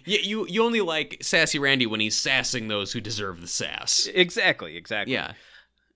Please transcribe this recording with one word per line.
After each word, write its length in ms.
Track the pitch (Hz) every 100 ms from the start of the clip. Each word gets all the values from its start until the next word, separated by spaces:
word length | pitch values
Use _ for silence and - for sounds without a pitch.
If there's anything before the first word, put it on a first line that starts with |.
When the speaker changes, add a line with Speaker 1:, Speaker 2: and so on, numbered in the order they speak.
| -
Speaker 1:
y-, 120 | 196
you, 240 | 190 220 165
you 160 | 190
only 200 | 233 233
like 340 | 175 156 151 -
sassy 360 | - 175 156 151
Randy 280 | 139 135 117
when 120 | 110
he's 160 | 107
sassing 540 | - 143 131 113 127 110
those 240 | 104 95
who 80 | 120
deserve 400 | 107 107 101 87
the 60 | 82
sass. 600 | - 82 76 - - -
Speaker 2:
Exactly, 600 | 185 180 226 185 143 85 85
exactly. 380 | 82 107 101
Speaker 1:
Yeah. 180 | 120 69 - - - _ _ _